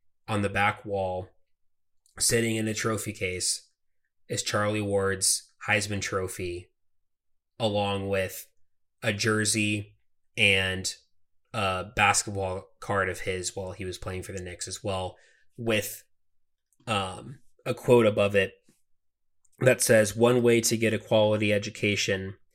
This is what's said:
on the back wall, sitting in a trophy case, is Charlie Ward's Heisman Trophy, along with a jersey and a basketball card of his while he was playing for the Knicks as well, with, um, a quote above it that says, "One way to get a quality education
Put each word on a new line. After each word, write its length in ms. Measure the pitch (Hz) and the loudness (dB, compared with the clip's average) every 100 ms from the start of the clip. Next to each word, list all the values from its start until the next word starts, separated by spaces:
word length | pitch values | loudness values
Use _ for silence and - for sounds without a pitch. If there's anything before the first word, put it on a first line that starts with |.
| _ _ - | _ _ -4
on 140 | 107 | -2
the 80 | 101 | -2
back 360 | 101 104 107 110 | 2 0 0 -6
wall, 440 | 98 95 92 95 _ _ _ _ _ _ _ _ - | -4 -2 -4 -10 _ _ _ _ _ _ _ _ -4
sitting 360 | - 117 113 113 | 0 2 0 0
in 120 | 110 | -2
a 60 | |
trophy 400 | 104 113 107 - | -2 -2 -2 -6
case, 540 | 101 92 92 - - _ _ _ _ _ _ - | -6 -6 -4 -4 -4 _ _ _ _ _ _ -8
is 160 | - | -6
Charlie 380 | - 107 104 107 | -2 -2 0 0
Ward's 680 | 101 98 98 95 - - - - - | 0 0 0 0 0 -2 -4 -10 0
Heisman 340 | 104 101 101 | 0 0 -4
Trophy, 680 | - 98 92 - 92 87 90 _ _ _ _ _ _ _ _ - | -4 -4 -4 -6 -8 -8 -14 _ _ _ _ _ _ _ _ -4
along 480 | 113 104 101 98 98 | -2 0 -2 -2 -2
with 400 | 98 92 - - _ - _ _ _ | -2 -2 -8 -16 _ -20 _ _ _
a 100 | 117 | -4
jersey 840 | 104 110 107 104 110 107 107 101 _ _ _ _ - | 0 0 2 2 0 0 -2 -6 _ _ _ _ 2
and 560 | 101 95 95 92 92 - _ _ _ _ _ | 4 4 2 -2 -6 -8 _ _ _ _ _
a 320 | 113 95 92 95 104 | -4 -2 -2 -4 0
basketball 720 | 104 104 - 101 95 92 - - | 2 2 0 -4 -4 -6 -10 -16
card 300 | - 101 92 | -4 -2 -2
of 120 | 90 | -4
his 340 | - 92 87 - | -6 -4 -6 -8
while 160 | 92 | -10
he 140 | 90 92 | -8 -10
was 120 | 87 | -8
playing 260 | - 92 | -8 -8
for 100 | 92 | -8
the 80 | 95 | -10
Knicks 260 | 90 87 - | -10 -12 -12
as 160 | 95 | -8
well, 320 | 107 95 92 - _ _ _ - | -4 -4 -6 -10 _ _ _ -8
with, 460 | 117 107 - - - _ _ _ _ _ _ _ - | -2 0 -2 -10 -18 _ _ _ _ _ _ _ -4
um, 540 | 104 95 90 - - - _ - | -2 -2 -8 -14 -18 -20 _ -8
a 80 | |
quote 320 | 123 - 120 110 | -4 4 6 6
above 300 | 107 101 101 | 4 2 4
it 180 | 95 - _ _ _ _ _ _ _ _ _ - | 0 -4 _ _ _ _ _ _ _ _ _ 0
that 220 | 127 120 | 4 4
says, 340 | - 113 104 104 | 6 6 4 4
"One 260 | 117 123 | 4 6
way 200 | 120 117 | 6 4
to 160 | 113 113 | 4 2
get 160 | 113 | 0
a 60 | 107 | 0
quality 520 | - 110 107 107 107 | 2 4 4 2 2
education 880 | 104 104 - 107 98 - 95 95 - _ | 0 -2 -4 -2 0 0 -2 -4 -12 _